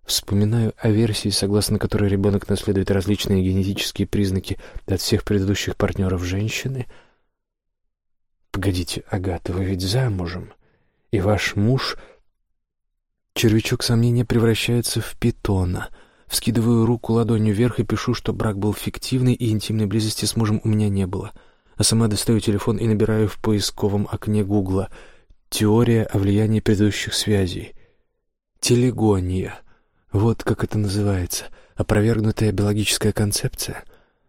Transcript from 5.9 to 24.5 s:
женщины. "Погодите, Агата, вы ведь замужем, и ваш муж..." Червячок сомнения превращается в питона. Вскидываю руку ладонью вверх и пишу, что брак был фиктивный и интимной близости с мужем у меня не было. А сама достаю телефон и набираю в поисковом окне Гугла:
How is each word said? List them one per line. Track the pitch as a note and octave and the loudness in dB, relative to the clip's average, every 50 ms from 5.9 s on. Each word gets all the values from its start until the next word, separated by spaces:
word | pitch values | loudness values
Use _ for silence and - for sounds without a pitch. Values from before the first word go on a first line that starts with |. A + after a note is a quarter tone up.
| - - G2 F#2 F#2 F2+ F2+ | 0 -2 -2 -2 -2 -2 -4
женщины. | F2 F#2 G2 G#2+ A2 - - - B2+ C3+ C3 A#2 - - - - _ _ _ _ _ _ _ _ _ _ _ _ _ _ _ _ _ _ _ _ _ _ _ _ _ _ _ _ _ | -4 -4 -4 -4 -4 -4 -6 -6 -6 -6 -8 -10 -12 -14 -20 -20 _ _ _ _ _ _ _ _ _ _ _ _ _ _ _ _ _ _ _ _ _ _ _ _ _ _ _ _ _
"Погодите, | - F#2+ F#2 G2+ F2+ F2+ F2+ - - - - - | -6 -2 0 0 0 0 -2 -4 -6 -10 -8 -6
Агата, | - G2 F2+ F#2+ F2 E2+ - - F2+ | -6 -4 -4 -4 -6 -6 -6 -6 -4
вы | F#2 F#2+ | -2 -2
ведь | F#2 F#2+ F2+ | -2 -2 -2
замужем, | F#2+ F#2 G2+ B2+ C3 B2 G2+ F#2 F2+ E2+ F2 F2+ - - - _ _ _ _ _ _ _ _ _ _ _ | -2 0 0 0 0 0 0 -2 -4 -6 -8 -10 -12 -16 -18 _ _ _ _ _ _ _ _ _ _ _
и | - G#2 | -2 0
ваш | F2+ G#2+ G#2 F#2+ - - - | 2 2 2 2 0 -2 0
муж..." | G#2 G2+ A2+ B2+ C3 - - - - - - - _ _ _ _ _ _ _ _ _ _ _ _ _ _ _ _ _ _ _ _ _ _ _ - | 2 2 2 2 2 0 -4 -6 -8 -12 -20 -20 _ _ _ _ _ _ _ _ _ _ _ _ _ _ _ _ _ _ _ _ _ _ _ -2
Червячок | - - A2+ G#2+ A2 - - B2+ A#2+ | 0 2 4 4 4 2 0 -2 -2
сомнения | - - A#2+ A#2 A#2 A#2+ A#2 A#2+ B2 | 0 2 2 4 4 4 2 2 0
превращается | - - A#2+ A2 A#2 A2+ - - - A#2+ A#2+ A2 - - A#2 | 2 2 4 4 4 2 2 0 0 0 0 0 -2 -4 -4
в | A2 - - | -6 -6 -4
питона. | - - B2 - - - - G2+ F#2+ F#2 F2+ F2+ E2+ - - - - - _ _ _ _ | -2 -2 -2 -2 -2 -2 -2 0 0 0 0 -2 -4 -6 -10 -12 -18 -20 _ _ _ _
Вскидываю | - - - - - A2+ A#2+ A2 A#2 A#2+ A#2 A2+ | -8 -6 -4 -2 0 0 2 2 4 4 4 4
руку | A#2 A#2+ A#2 - - A2+ | 4 2 0 0 0 0
ладонью | A#2 A2+ G#2+ A#2 G#2+ G#2+ A2 G2+ | 2 2 2 2 2 2 2 2
вверх | G2 A#2+ A#2+ A#2 - | 2 2 2 0 -2
и | A2+ | -2
пишу, | - A2+ G#2 - - A#2+ | -2 -2 -2 0 -2 -2
что | - - - | -2 -2 -4
брак | G2 G2 - A2 G2+ | -2 -2 -2 -2 -2
был | G2 G2 G#2+ G2+ | 0 -2 -2 -2
фиктивный | - - G#2 - - - - C3+ C3 B2+ B2+ A#2+ | -2 -6 -8 -8 -8 -6 -4 0 2 2 2 2
и | - B2 A2+ | 2 0 0
интимной | G#2+ G#2+ - - A2 A2 A2 | 0 -2 -2 -2 -2 0 0
близости | G2 G2+ A2+ G#2+ A2 - - - | 0 0 0 0 -2 -2 -2 -4
с | G#2 - | -2 0
мужем | A2+ A2+ G#2 G#2+ A#2 - | 0 0 0 0 0 0
у | A2 | 0
меня | G#2+ G#2+ G#2+ | 2 2 2
не | G#2 G2 G2 G2 | 2 0 0 -2
было. | F2+ F#2+ F#2+ - G#2+ - - - _ _ _ _ _ - | -2 -4 -6 -8 -10 -14 -18 -20 _ _ _ _ _ -4
А | - G#2 | -2 0
сама | - - A#2+ A#2 | 2 2 2 2
достаю | G#2+ G#2 G2 - - A#2+ G#2+ | 2 0 0 0 2 0 2
телефон | - - G2+ G2+ - B2 A2 | 2 0 0 0 0 -2 -2
и | G2+ A2+ | 0 0
набираю | A2+ G#2+ G2+ A2 G#2+ A2 A2 A2 | 0 2 2 2 2 2 2 2
в | G2 - | 0 -2
поисковом | - - A2 G#2+ G#2 G2 - - - - G#2 G2 G2+ G2+ - | -2 -2 0 0 0 0 -2 -2 -2 -2 0 0 -2 -2 -4
окне | - - - G#2+ G#2 G#2+ G#2 | -6 -6 -4 -2 0 0 0
Гугла: | F#2+ | 2